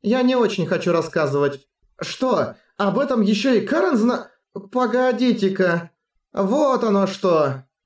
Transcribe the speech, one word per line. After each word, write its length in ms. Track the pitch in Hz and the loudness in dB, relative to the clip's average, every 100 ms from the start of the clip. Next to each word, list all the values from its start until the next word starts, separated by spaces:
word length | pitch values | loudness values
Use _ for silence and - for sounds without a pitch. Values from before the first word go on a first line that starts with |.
"Я 200 | 202 254 | -2 2
не 140 | 254 254 | 2 2
очень 300 | 220 208 160 | 0 0 -2
хочу 260 | 170 180 | -2 0
рассказывать". 760 | 165 156 170 147 143 143 139 _ _ _ - | 0 0 -2 -2 0 0 -2 _ _ _ -14
"Что, 540 | - - 254 190 117 - _ - | -10 -4 0 0 -2 -8 _ -4
об 220 | 196 226 | -2 0
этом 240 | 277 247 | 0 0
ещё 320 | 202 208 269 | 2 2 2
и 60 | 233 | 0
Карен 360 | - 311 381 247 | 2 0 2 2
зна-, 320 | 233 233 - _ _ 196 196 | 0 -2 -8 _ _ -18 -8
погодите-ка! 1200 | 247 247 247 254 220 247 - 196 190 180 170 170 _ _ _ _ | -2 0 0 0 2 0 2 0 0 0 0 -6 _ _ _ _
Вот 520 | - 196 269 285 247 | -4 0 2 2 2
оно 240 | 226 202 190 | 2 0 0
что!" 560 | - 190 160 143 131 - _ | 0 0 2 0 -4 -12 _